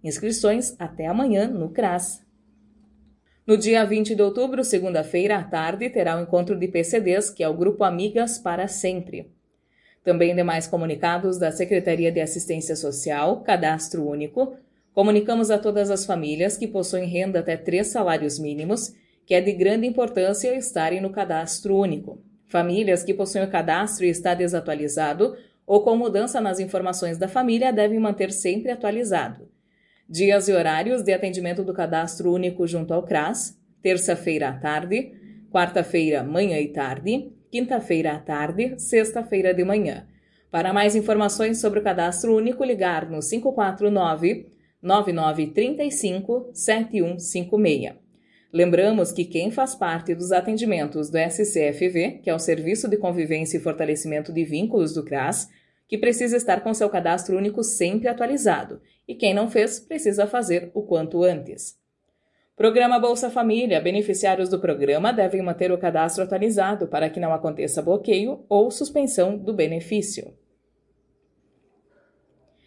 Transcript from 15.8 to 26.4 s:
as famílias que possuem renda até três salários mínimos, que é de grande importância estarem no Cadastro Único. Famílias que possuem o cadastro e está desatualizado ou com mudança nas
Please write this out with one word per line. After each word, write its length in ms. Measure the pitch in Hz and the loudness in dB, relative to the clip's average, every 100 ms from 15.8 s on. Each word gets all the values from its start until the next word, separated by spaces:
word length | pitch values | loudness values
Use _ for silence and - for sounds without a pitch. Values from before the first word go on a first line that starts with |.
| 202 | 0
as 160 | 196 196 | -2 -2
famílias 500 | 175 151 151 190 208 | -2 -2 0 0 0
que 100 | 226 | -4
possuem 400 | 190 180 185 180 | -4 -2 -4 -2
renda 340 | 175 190 180 | -2 0 0
até 160 | 170 160 | -2 -4
três 320 | 165 175 208 | 0 0 0
salários 500 | 240 185 160 151 139 | 0 0 0 -2 -4
mínimos, 560 | 151 147 160 226 - - _ _ _ | -6 -6 -4 -4 -4 -14 _ _ _
que 80 | |
é 60 | 180 | 2
de 120 | 185 | 2
grande 340 | 180 185 226 240 | 2 4 4 0
importância 720 | 240 233 240 185 202 254 262 | 0 0 2 0 0 -2 -2
estarem 440 | - 170 160 185 | -4 -2 0 0
no 100 | 196 | -4
Cadastro 680 | 196 185 160 165 - 202 196 | -4 -2 -2 -4 -6 0 2
Único. 440 | 196 151 - - - _ _ | 2 -2 -8 -18 -20 _ _
Famílias 540 | 175 175 185 208 180 | 0 2 2 2 2
que 120 | 185 | 2
possuem 300 | 190 190 202 | -2 -2 -2
o 60 | 190 | 0
cadastro 540 | - 170 165 208 - | 0 0 0 0 0
e 60 | 180 | 0
está 240 | 170 180 | 2 0
desatualizado 1000 | 175 175 170 160 147 147 151 151 160 220 - - _ - | 0 0 0 -4 -4 -2 -2 -2 2 0 0 -18 _ 2
ou 160 | 202 | 4
com 140 | 214 226 | 4 2
mudança 420 | 233 196 240 | 2 0 0
nas 220 | 262 | -2